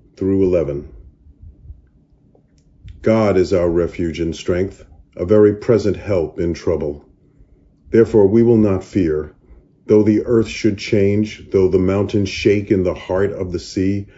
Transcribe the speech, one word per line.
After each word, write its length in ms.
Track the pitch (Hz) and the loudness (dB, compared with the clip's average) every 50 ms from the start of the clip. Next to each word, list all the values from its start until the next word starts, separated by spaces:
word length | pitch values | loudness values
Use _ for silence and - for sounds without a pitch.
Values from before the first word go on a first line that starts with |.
| _ _ _ | _ _ _
through 280 | - 95 95 98 95 95 | -6 -2 -2 0 0 2
eleven. 440 | 92 90 85 76 71 71 71 76 - - - - - - _ _ - - _ - - - _ - - - _ _ _ _ _ _ _ _ _ _ _ _ _ _ _ _ _ _ _ _ _ - - - - | 2 2 0 0 -2 -6 -10 -10 -14 -20 -20 -20 -20 -20 _ _ -20 -20 _ -20 -20 -20 _ -20 -20 -20 _ _ _ _ _ _ _ _ _ _ _ _ _ _ _ _ _ _ _ _ _ -20 -20 -12 -4
"God 340 | - - 110 113 110 104 92 | 0 2 2 2 2 2 2
is 160 | 92 90 82 | 2 2 2
our 180 | 98 90 87 87 | 0 0 0 0
refuge 520 | 85 87 85 80 - - 87 82 76 80 | 0 0 -2 -2 -4 -6 -6 -6 -4 -4
and 120 | 82 82 78 | -6 -6 -6
strength, 520 | - - - 90 90 95 98 - - - - - - - _ - | -6 -6 -4 -2 -2 -4 -6 -8 -14 -20 -20 -20 -20 -20 _ -10
a 80 | - 87 | -6 -2
very 300 | 87 107 107 107 104 101 | 2 4 6 6 4 4
present 420 | - - - 117 101 - 104 87 | 2 0 0 2 2 2 -2 -4
help 420 | 85 - 101 101 87 80 76 - - | -4 -4 -4 -2 -2 -2 -4 -6 -6
in 140 | 85 85 80 | -4 -4 -4
trouble. 520 | - - 87 82 76 76 73 73 73 - _ _ _ _ _ _ _ - _ _ _ _ _ _ _ _ - | -4 -4 -4 -4 -4 -4 -6 -8 -10 -14 _ _ _ _ _ _ _ -20 _ _ _ _ _ _ _ _ 0
Therefore 380 | - 113 113 - - 107 98 | 4 4 4 4 4 4 4
we 140 | 95 107 117 | 4 4 4
will 140 | 117 117 117 | 4 4 4
not 300 | 110 107 101 95 92 - | 4 2 2 0 -2 -6
fear, 500 | - - 101 87 80 76 76 76 76 - _ _ _ - - _ _ _ _ _ | -4 -2 -2 0 0 -2 -4 -6 -10 -14 _ _ _ -20 -20 _ _ _ _ _
though 180 | - 110 107 104 | 2 2 4 4
the 200 | 110 107 107 - | 4 2 0 0
earth 240 | 120 123 113 110 | 0 0 0 0
should 300 | - - - - 107 101 | -2 -4 -4 -2 -2 -2
change, 720 | - - - 117 104 98 101 101 104 107 104 - - - - | -2 -4 -2 0 0 2 2 0 0 -2 -4 -6 -16 -8 -2
though 160 | - 98 95 | 0 2 2
the 100 | 90 92 | 2 2
mountains 520 | 95 92 92 95 101 101 98 - 104 101 95 | 2 2 2 0 0 -2 -2 -2 -2 -2 -4
shake 420 | - - - 117 101 104 104 - | -4 -2 0 2 2 0 0 0
in 120 | 110 95 90 | 0 0 0
the 100 | 90 78 | -2 -4
heart 400 | - - - 92 92 101 95 - | -6 -6 -4 -2 -2 -2 -2 -4
of 180 | 90 98 90 | -6 -8 -8
the 80 | 87 90 | -8 -10
sea, 480 | - - - 98 95 98 101 101 101 - - | -10 -8 -6 -4 -2 -2 -2 -4 -8 -12 -18